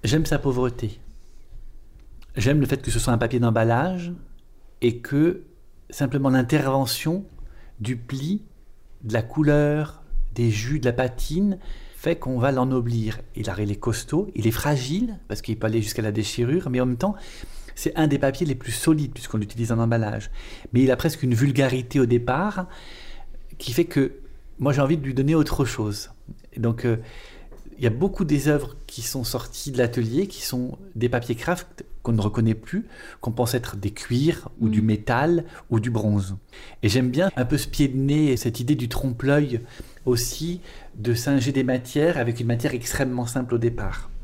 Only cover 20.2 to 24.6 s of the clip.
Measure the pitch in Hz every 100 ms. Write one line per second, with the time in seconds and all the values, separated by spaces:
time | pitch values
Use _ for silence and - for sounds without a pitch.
20.2 | - - - - - 120 131 123 165 156
21.2 | 127 117 139 127 135 127 120 143 120 120
22.2 | 120 131 202 196 180 - - - - -
23.2 | - - - - - 120 170 - 131 -
24.2 | - - - -